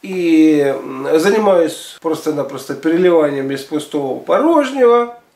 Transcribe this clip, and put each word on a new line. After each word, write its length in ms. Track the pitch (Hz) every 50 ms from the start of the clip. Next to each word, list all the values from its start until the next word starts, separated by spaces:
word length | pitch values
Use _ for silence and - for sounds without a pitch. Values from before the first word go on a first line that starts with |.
| -
и, 560 | 196 190 185 175 165 160 156 156 156 151 147
м, 600 | 143 139 135 - - 139 131 131 139 139 151 160
занимаюсь 760 | 165 202 214 214 214 196 190 175 165 151 - - - - - -
просто-напросто 760 | - 165 160 156 - 156 147 147 135 - 143 131 - - 139
переливанием 760 | - - 160 165 175 185 180 170 165 151 143 139 139 135 135
из 140 | 139 135 -
пустого 560 | - 156 151 147 - - 147 139 131 120 -
в 40 | -
порожнего, 960 | - 170 202 277 330 339 302 277 254 269 277 247 240 240 240 240 240 240 - _ _ _